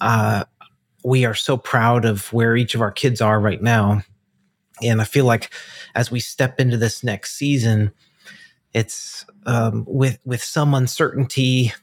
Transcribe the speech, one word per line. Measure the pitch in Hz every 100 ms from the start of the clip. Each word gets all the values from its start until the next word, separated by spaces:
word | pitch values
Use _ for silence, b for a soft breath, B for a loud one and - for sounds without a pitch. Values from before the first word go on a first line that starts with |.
uh, | 107 113 107 101 - _ - _ _ _
we | 127 131
are | 120
so | 107 - 131
proud | - 123 117 120
of | 117 101 -
where | 117 117 117
each | 120 117
of |
our | 107
kids | - 135 120
are | 110 107
right | 104 90
now. | 110 117 101 104 - _ _ _ _ _ _ -
And | 117 113
I |
feel | 107 139
like | 127 113 - B B B B -
as | 123
we | 120
step | - - 131 -
into | 127 120
this | 113 -
next | 123 101 -
season, | - 143 139 113 107 104 - B B B B B B _
it's, | 113 110 - - - - -
um, | 117 120 113 110 110
with, | 135 131 -
with | 131 123
some | - 160 147
uncertainty, | 139 127 - 156 - 127 - 131 127 120 -